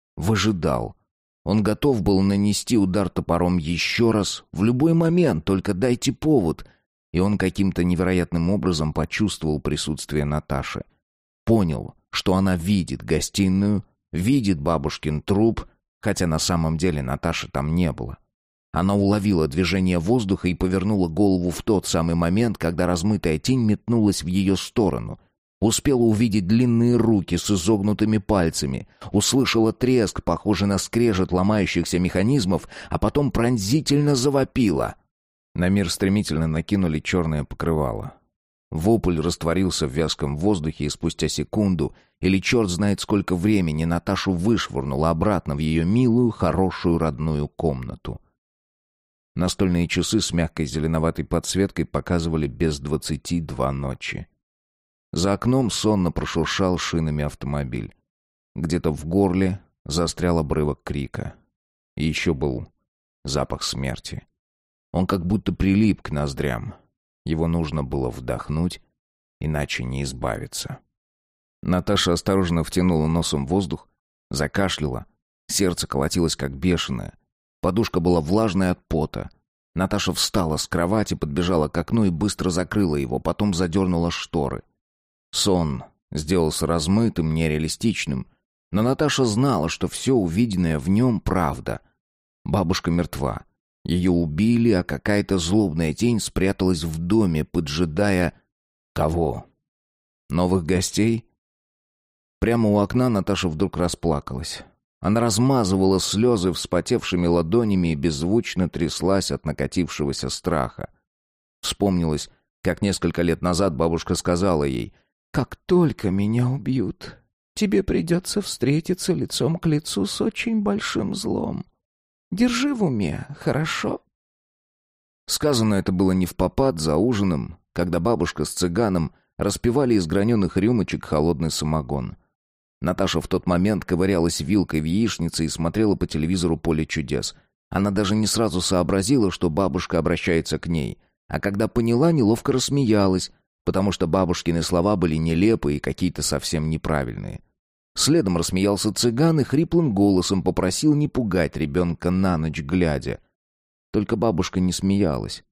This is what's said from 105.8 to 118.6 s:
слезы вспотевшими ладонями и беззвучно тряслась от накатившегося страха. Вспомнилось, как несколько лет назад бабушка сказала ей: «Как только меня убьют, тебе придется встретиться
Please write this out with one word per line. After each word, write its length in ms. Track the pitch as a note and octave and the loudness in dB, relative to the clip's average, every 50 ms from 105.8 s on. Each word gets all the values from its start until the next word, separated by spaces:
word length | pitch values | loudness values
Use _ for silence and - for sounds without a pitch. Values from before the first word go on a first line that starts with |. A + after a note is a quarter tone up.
| F#2+ F#2+ F#2+ F2+ | 4 4 4 2
слезы 500 | - - - G2+ A2+ B2 A#2+ G2 F2 F#2 E2 | 0 0 0 2 2 2 2 2 2 0 -2
вспотевшими 720 | - - - - F2 E2 - B2 A2 - - F#2 F2 F2 | -2 -4 -2 -2 -2 0 0 -2 -2 -2 -2 -2 0 2
ладонями 640 | E2+ E2+ F2 E2 D#2+ G2 A#2+ A#2+ G#2 G2 F#2 F2 E2 | 2 2 2 2 2 2 2 2 2 2 2 2 0
и 60 | D#2+ | 0
беззвучно 760 | C#2+ C2+ E2+ D2+ C#2 D#2+ F2 G#2 A#2+ - - - F2+ F2+ D#2+ | 0 0 -2 -2 -2 -2 0 0 0 0 -2 -2 -2 -2 -2
тряслась 600 | - - E2 D2 - - D#2 F2+ G2 G2 F2+ - | -2 -2 -4 -4 -2 -2 0 0 2 2 0 -2
от 140 | C#2+ C2+ - | -4 -6 -6
накатившегося 840 | D#2 - - C#2 C#2 - F#2 E2+ D#2 - - D2 C#2 C2+ - - B1+ | -6 -4 -4 -4 -4 -2 -2 -2 -2 -2 -4 -4 -4 -4 -4 -6 -8
страха. 580 | - - - F2+ E2 D2+ B1 A#1 - - G1+ - _ _ _ _ _ _ _ _ _ _ _ _ _ _ | -6 -6 -4 -2 -2 -2 -2 -4 -6 -12 -14 -16 _ _ _ _ _ _ _ _ _ _ _ _ _ _
Вспомнилось, 680 | - - - - G2 G2 F#2 F2 E2+ D#2+ D2+ D2 - - _ _ _ _ _ _ | -8 -6 -4 0 0 2 2 2 0 0 0 -2 -4 -8 _ _ _ _ _ _
как 180 | - F#2 E2+ - | -4 -4 -2 0
несколько 400 | G2+ G2+ F#2 - - F2 - - | 0 -2 0 0 -2 -2 0 0
лет 220 | E2+ F2 D#2+ - | 0 0 0 0
назад 340 | D#2+ F2+ F2 E2 G2+ F#2+ D2+ | 0 0 0 2 0 0 0
бабушка 380 | B1+ E2 E2 E2 E2 - - F#2 | 0 0 0 0 -2 -2 -2 -4
сказала 500 | - - F2+ F2+ E2+ F#2+ G2+ F2 D2+ C#2+ | -2 0 0 0 2 2 2 2 2 0
ей: 300 | C#2 B1+ A#1 A1 G#1 - _ _ _ _ _ _ _ | 0 -2 -4 -6 -8 -12 _ _ _ _ _ _ _
«Как 260 | - D3+ B2+ - - - _ | -4 -4 -4 -4 -6 -10 _
только 440 | - F3+ F3+ F3 C#3 G#2+ - - G2 | 2 4 4 4 4 2 0 -2 -2
меня 380 | F#2 G2 G2+ G#2 A2 A#2+ B2 B2 | 0 0 0 0 0 0 0 0
убьют, 680 | C3 C#3 G2+ B2+ C3 C3 F#2+ F#2+ - - - - - - _ _ _ _ _ _ - | -2 -4 -2 -2 -2 -2 -2 -4 -6 -10 -14 -18 -18 -20 _ _ _ _ _ _ -6
тебе 280 | - G#3 G3 G#3 G3 | -2 0 2 2 2
придется 580 | F#3+ - - F#3 E3 E3 E3+ F3 - - - G#3 | 0 0 0 0 0 0 0 -2 -2 -4 -4 -4
встретиться 720 | G3 - - - | -4 -6 -6 -2